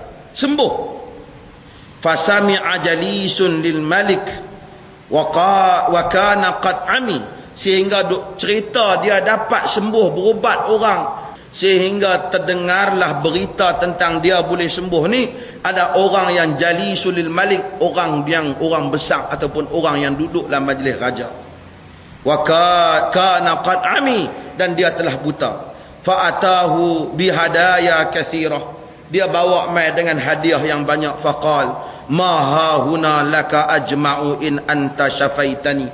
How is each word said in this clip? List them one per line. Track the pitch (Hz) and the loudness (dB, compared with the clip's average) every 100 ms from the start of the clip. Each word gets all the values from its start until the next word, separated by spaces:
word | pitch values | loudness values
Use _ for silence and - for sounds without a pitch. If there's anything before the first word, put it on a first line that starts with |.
| - - - | -16 -20 -16
Sembuh. | - 285 294 233 - - - - - - - - - - - - - | -4 -2 2 0 0 -8 -12 -16 -18 -20 -20 -20 -20 -20 -20 -20 -6
Fasami'a | 165 160 - 202 202 196 165 180 | -2 0 2 2 2 0 0 -2
jalisun | 160 165 185 202 190 - 185 160 | 0 0 -2 -2 -4 0 0 2
lil | 170 156 | 0 -2
malik | 156 185 202 185 - - - - - - - - - | 0 0 2 0 -2 -10 -14 -18 -20 -20 -20 -20 -2
wa | 151 147 | 0 0
qa-, | 165 185 196 190 175 151 | 2 4 4 4 4 2
wa | 170 - | 0 2
kana | 185 208 202 185 - | 2 2 2 0 0
qad | 185 180 180 | -2 -2 -2
ami. | 226 240 151 104 - - | -2 0 -4 -6 -14 -20
Sehingga | - 196 190 196 202 175 | -6 0 2 2 0 0
duk | 185 - - | -2 -4 -8
cerita | 175 214 202 247 214 180 | -2 -2 0 0 2 2
dia | 190 196 | 2 2
dapat | 196 220 - 208 - | 2 0 0 -2 0
sembuh, | 214 208 220 190 | -2 0 2 2
berubat | 151 196 214 233 196 - | 2 2 2 2 0 2
orang. | 214 220 180 - - - - - | 2 2 0 -2 -8 -12 -18 -16
Sehingga | - 190 185 185 202 196 180 - | -2 2 4 2 2 2 2 0
terdengarlah | 190 - 180 175 185 202 190 170 147 | -2 0 -2 0 2 2 2 0 0
berita | 160 165 196 - 180 170 | 0 0 -4 0 0 2
tentang | 180 170 175 165 | -2 0 0 2
dia | 170 180 | 2 2
boleh | 170 175 170 | 2 -2 -2
sembuh | - 185 170 165 | -4 -2 0 2
ni, | 247 254 - - - | 0 0 -6 -16 -8
ada | 180 185 180 185 | -4 0 2 2
orang | 190 190 180 | 4 2 2
yang | 175 165 143 | 2 0 2
jalisul | 170 170 202 190 190 | 0 0 -2 -2 -2
lil | 175 165 | -2 -2
malik, | 170 196 - - - | 0 2 0 -2 -2
orang | 170 175 165 151 | 0 0 0 -2
yang, | 147 165 151 135 | 0 -2 -2 -2
orang | 165 160 143 | -2 -2 -2
besar | 147 - 156 - | -4 -2 -2 -2
ataupun | 151 147 147 147 | -6 -4 -4 -4
orang | 165 160 143 | -2 0 0
yang | 143 139 | -2 -2
duduk | 160 170 - | -2 -4 -2
dalam | 139 | -2
majlis | 139 135 135 110 | 0 -2 -2 -2
raja. | 123 113 117 - - - - - - - - - | -4 -4 -8 -12 -18 -20 -20 -20 -20 -20 -20 -6
Wa | 139 151 | 0 0
ka-, | 151 160 175 175 170 156 - | 2 4 4 4 4 2 2
kana | 180 190 180 175 165 | 2 2 2 2 0
qad | 175 185 | 0 0
ami, | 180 247 277 226 151 - - - | 0 0 0 0 -2 -6 -14 -4
dan | 180 | -2
dia | 170 170 - | 2 0 0
telah | 156 131 | -4 -2
buta. | 147 147 127 90 - - - - | -6 -4 -4 -4 -12 -18 -20 -8
Fa | - 190 180 | -2 2 0
atahu | - 190 185 180 160 170 165 139 | 2 2 4 2 2 0 0 -4
bi | 139 180 | -2 0
hadaya | 170 165 165 180 180 175 165 156 | 2 2 2 4 4 2 2 0
katsirah. | 170 - 165 156 147 - - - - - | -2 -4 -4 -2 -4 -8 -14 -18 -20 -6
Dia | 170 185 | -2 0
bawa | 170 180 175 - | 2 2 2 2
mai | 170 160 | 0 0
dengan | 151 170 156 | 0 0 0
hadiah | 131 147 160 151 156 | 0 0 2 0 0
yang | 147 | -2
banyak. | 143 151 151 147 | 0 0 -2 -2
Faqal, | 156 143 156 147 127 - - - - | -2 0 0 0 0 -4 -12 -16 -4
"Ma | 156 180 165 | 0 2 2
ha | 135 151 160 151 | 2 2 2 2
huna | 127 160 156 151 | 0 0 2 2
laka | 143 156 143 151 151 | 2 0 2 0 2
ajma'u | 156 - 143 143 147 147 143 | 0 0 -2 0 0 -2 -2
in | 156 143 143 | -2 -2 -2
anta | 147 139 - 139 | -2 -2 0 -2
syafaitani." | - 139 143 139 127 143 139 127 | 0 -2 0 -2 -2 -2 -2 -4